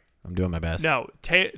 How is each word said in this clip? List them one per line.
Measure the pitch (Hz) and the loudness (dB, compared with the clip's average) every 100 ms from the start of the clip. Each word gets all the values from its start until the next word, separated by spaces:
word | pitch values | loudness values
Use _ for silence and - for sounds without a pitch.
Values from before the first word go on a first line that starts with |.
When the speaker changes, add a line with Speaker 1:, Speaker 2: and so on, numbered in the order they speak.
| _ _ | _ _
Speaker 1:
I'm | - | -8
doing | 90 92 | 0 0
my | 82 | 0
best. | 82 82 | 0 0
Speaker 2:
No, | 160 135 - - | 0 0 -2 -8
Ta-, | - 180 185 | 0 2 2